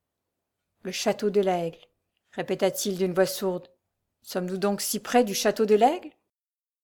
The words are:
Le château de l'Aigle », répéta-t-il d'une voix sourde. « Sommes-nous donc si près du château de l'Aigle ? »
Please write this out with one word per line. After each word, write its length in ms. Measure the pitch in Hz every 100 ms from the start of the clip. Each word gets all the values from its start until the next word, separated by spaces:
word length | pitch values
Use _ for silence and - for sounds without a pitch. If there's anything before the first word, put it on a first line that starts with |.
| _ _ _ _ _ _ _ _
Le 100 | 196
château 380 | 180 220 202 208
de 100 | 196
l'Aigle », 380 | 190 180 170 - - _ _ _ _
répéta-t-il 680 | - 175 185 196 185 208 185
d'une 160 | 185
voix 120 | 175 185
sourde. « 420 | - 196 180 - _ _ _ _ _
Sommes-nous 360 | - 190 180 190
donc 240 | 202 202
si 180 | - 214
près 240 | - 247
du 100 | 226
château 300 | 190 214 208
de 100 | 214
l'Aigle ? » 360 | 208 240 349 311 - _ _ _ _ _ _